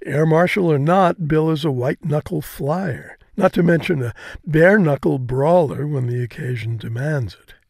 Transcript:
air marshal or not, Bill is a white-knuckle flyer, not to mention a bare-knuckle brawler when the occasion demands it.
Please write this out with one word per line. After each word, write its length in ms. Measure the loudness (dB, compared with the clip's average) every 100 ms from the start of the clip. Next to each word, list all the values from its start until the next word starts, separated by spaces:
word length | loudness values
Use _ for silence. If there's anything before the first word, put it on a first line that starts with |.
air 220 | -4 0 2
marshal 460 | 4 2 2 2
or 80 | 2
not, 480 | 2 4 4 2 0
Bill 240 | 0 0
is 120 | 0
a 80 | -2
white-knuckle 680 | -2 -2 -4 -2 -4 -4 -6
flyer, 800 | -8 -8 -4 -4 -4 -8 -12 -20 _ 0
not 160 | 0
to 80 | 4
mention 400 | 4 2 0 -2
a 140 | -4 -8 -16 -16
bare-knuckle 760 | -2 4 6 6 4 0 0 -2
brawler 680 | -2 -2 2 2 2 -2 -6
when 220 | -4 -4
the 160 | -4
occasion 540 | -6 -8 -8 -6 -6 -8
demands 580 | -6 -6 -4 -4 -4 -8
it. 180 | _ -20 _